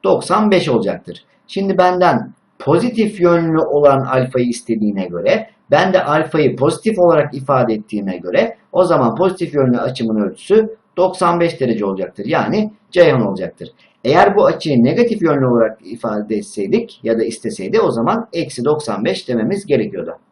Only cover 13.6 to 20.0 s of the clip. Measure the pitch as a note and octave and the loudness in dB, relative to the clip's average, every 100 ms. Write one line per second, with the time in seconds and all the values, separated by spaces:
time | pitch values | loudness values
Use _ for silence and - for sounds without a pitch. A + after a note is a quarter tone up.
13.6 | E2+ _ _ _ B2 D#3+ G3+ G3 F3+ - | -20 _ _ _ 0 4 4 4 2 2
14.6 | D#3+ C3 A#2+ E3 A#3 G#3 E3 C#3+ B2+ A#2+ | 0 2 2 2 0 2 0 2 2 2
15.6 | A2 - F2+ A#2 A2+ G#2 G#2 G#2+ G#2 - | 0 -2 -16 -10 -6 -6 -4 -6 -6 -8
16.6 | G2 A2+ A#2 - A2 A2+ A2 - A2 - | -2 -2 -2 -10 -4 -2 -2 -6 -10 -8
17.6 | F#2+ G#3+ F#3+ A2+ A#2+ A3+ A3+ E3+ D3+ - | -2 0 0 0 -2 -2 -4 -8 -8 -4
18.6 | B2 D3+ A#2+ G2+ A#2 F#3 - A#2+ A2+ G3 | -2 -2 -4 -4 -4 -4 -4 -4 -2 -4
19.6 | D#3+ C3+ G#2+ F#2+ | -2 -2 -2 -6